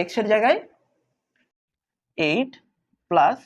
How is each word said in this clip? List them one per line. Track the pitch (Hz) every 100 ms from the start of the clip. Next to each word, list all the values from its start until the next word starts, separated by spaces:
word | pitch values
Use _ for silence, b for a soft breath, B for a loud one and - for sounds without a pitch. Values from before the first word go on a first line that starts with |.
| 175
x | -
এর | 208
জায়গায় | 214 240 392 - _ _ _ _ _ _ _ _ _ _ _ _ _ _ - 156
eight | 170 262 - _ _ _ _ _
plus | 170 147 262